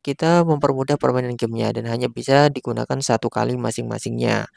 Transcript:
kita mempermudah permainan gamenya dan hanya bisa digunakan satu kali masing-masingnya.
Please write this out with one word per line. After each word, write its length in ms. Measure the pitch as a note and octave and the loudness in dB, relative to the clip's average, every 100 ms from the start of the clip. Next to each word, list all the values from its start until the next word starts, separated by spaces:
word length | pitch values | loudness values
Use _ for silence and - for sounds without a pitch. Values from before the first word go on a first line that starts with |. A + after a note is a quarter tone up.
kita 400 | - C3+ E3 F3 | -4 -2 2 4
mempermudah 560 | E3 D3 C#3 C3+ C3+ C#3+ | 4 2 2 0 0 2
permainan 400 | C3+ B2+ B2 A#2+ | 2 0 -2 -4
gamenya 320 | A2+ A2+ A2 A2+ | -4 -2 -2 -2
dan 80 | A#2 | -4
hanya 240 | A#2 A#2+ | -4 -4
bisa 400 | A#2+ A#2+ C#3 D3 | -4 2 6 6
digunakan 480 | C#3 - A2+ A#2 C3 | 2 -6 -4 -4 -4
satu 320 | - A2+ A2+ | 0 0 0
kali 240 | A2 A#2 | -2 -2
masing-masingnya. 960 | B2 A#2 A2+ A#2 A2 A#2 A#2 A#2+ A2 A2 | -2 -4 -4 -6 -6 -6 -2 0 0 -4